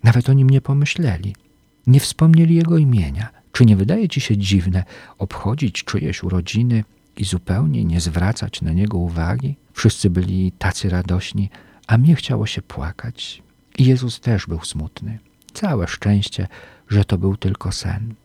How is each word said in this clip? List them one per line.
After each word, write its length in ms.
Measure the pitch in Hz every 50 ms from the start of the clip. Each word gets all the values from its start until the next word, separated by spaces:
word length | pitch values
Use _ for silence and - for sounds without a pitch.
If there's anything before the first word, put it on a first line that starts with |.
| -
Nawet 240 | 113 117 123 120 -
o 40 | 135
nim 180 | 139 135 131
nie 100 | 135 135
pomyśleli. 760 | - - 139 143 143 - - - 170 131 92 82 90 98 98 - _ _ _ _ _ _ _ _ _
Nie 140 | - 127 139
wspomnieli 540 | - - - - 160 160 165 160 165 165 170
jego 240 | 165 165 165 170 160
imienia. 500 | 151 135 123 107 85 71 69 82 107 113 _ _ _ _ _
Czy 140 | - 123
nie 100 | 113 107
wydaje 320 | 95 98 107 165 220 226 170
ci 120 | - 147
się 160 | - - 110
dziwne 480 | 101 98 95 101 98 85 92 90 95 87 - - - - - - _
obchodzić 680 | - 98 - - - 95 120 147 147 107 - - -
czyjeś 380 | - - 104 - - - - -
urodziny 640 | 90 92 90 85 - - 110 120 123 120 113 107 _ _ _ _ _ _
i 80 | - 101
zupełnie 600 | 95 - 175 - - 90 101 143 156 143 117 107
nie 160 | 85 82 87
zwracać 600 | 80 85 78 85 85 98 113 - - 101 - - -
na 100 | 80 80
niego 260 | 87 101 107 104 90
uwagi? 580 | 87 85 82 82 82 85 107 123 135 135 143 _ _ _ _
Wszyscy 380 | - - 113 - - - 101
byli 420 | 87 87 92 92 95 92 92 92 -
tacy 380 | _ - 95 90 - - 98
radośni, 600 | 90 90 87 - 87 92 - - - 104 98 98 _ - - _ _ _ _
a 120 | - 110 117
mnie 160 | 127 160 170
chciało 320 | - - - 131 107 104
się 160 | - - - -
płakać”. 800 | _ - - 69 80 90 - - 117 - - - - - - - _ _ _ _ _ _ -
I 60 | 131
Jezus 360 | 127 131 123 123 120 113 -
też 260 | _ 123 113 98 -
był 140 | - 85 80 -
smutny. 540 | - - 76 76 - _ - - 101 113 110 _ _ _ _ _ - _
Całe 360 | - 214 202 151 104 87 -
szczęście, 600 | - - - 101 104 101 98 - - - 95 95 - - - - - _ _ _
że 160 | 107 104 98
to 140 | - - 90
był 180 | 95 98 98
tylko 360 | - - 95 95 - - 92 92
sen. 420 | - - 90 90 95 107 117 110 _ _